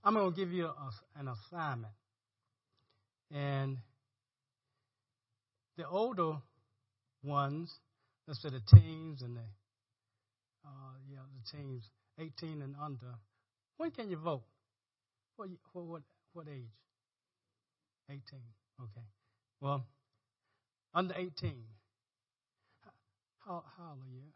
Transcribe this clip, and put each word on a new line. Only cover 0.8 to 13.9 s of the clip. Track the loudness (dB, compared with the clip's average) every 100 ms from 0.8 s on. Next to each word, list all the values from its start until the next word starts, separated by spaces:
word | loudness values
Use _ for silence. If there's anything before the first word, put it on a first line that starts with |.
| -10 -12 -16 -12
an | -8
assignment. | -10 -10 -6 -4 -4 -8 -16 _ _ _ _ _ _ _ _ _ _ _ _ _
And | -6 -2 -2 -2 -4 -10 _ _ _ _ _ _ _ _ _ _ _ _ _ _ _ _ _ _ -14
the | -4
older | 0 0 2 0 0 -10 _ _ _ _ _ _ _
ones, | -2 0 0 -2 -8 -14 _ _ _ _ -12
let's | -8
say | -6
the | -8 12 12
teens | 12 -6 -10 -10
and | -10 -10
the, | -12 -16 _ _ _ _ _ _ _ _ _ _
uh, | -20 -18 -18 -18 -18
yeah, | -18
the | -16 -16 -14 -12
teens, | -10 -10 -12 _ _ -14
eighteen | -12 -10 -8 -8
and | -10 -8
under, | -10 -10 -12 -16 -20 _ _ _ _ -8
when | -8